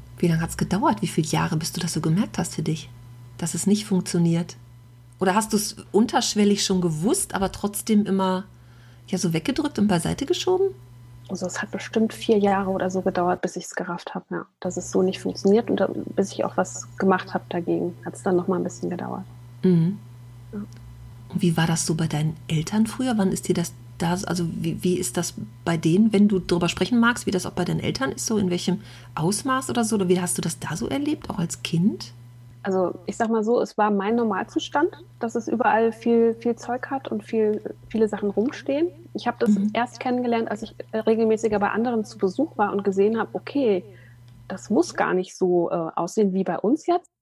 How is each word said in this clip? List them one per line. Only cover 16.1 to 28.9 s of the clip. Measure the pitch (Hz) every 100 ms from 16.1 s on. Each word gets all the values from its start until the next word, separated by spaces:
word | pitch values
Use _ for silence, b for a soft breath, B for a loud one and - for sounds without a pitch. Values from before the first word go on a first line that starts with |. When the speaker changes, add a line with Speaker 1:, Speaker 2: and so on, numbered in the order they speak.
| -
Speaker 2:
bis | 196
ich | -
auch | - -
was | 185 - - -
gemacht | 190 185 -
hab | 185 -
dagegen, | 180 175 170 175 175 175
hat's | -
dann | 214 180
noch | 180
mal | 180
ein |
bisschen | 175 - 175
gedauert. | 175 - - 190 - - -
Speaker 1:
Mhm. | 185 170 165 208 - - - - -
Speaker 2:
Ja. | 208 208 - - - - - -
Speaker 1:
Und | 175
wie | 175 165
war | 165
das | 165 -
so | 165
bei | 131
deinen | 147 156 - -
Eltern | 160 156 214 220
früher? | - 254 220
Wann | 190
ist | - -
dir |
das | 180 170 - - -
da, | 170 180 -
also | 180 170
wie, | - 165 156
wie | 180 180
ist | - -
das | 170 - - -
bei | - 165
denen, | 160 175 220
wenn | 196 208
du | 190
drüber | 175 175 175
sprechen | - 190 240
magst, | 233 240 -
wie |
das | 190 180
auch |
bei | -
deinen | 175 160
Eltern | - - 262
ist, | - -
so | 214
in | 185
welchem | 175 - 196 B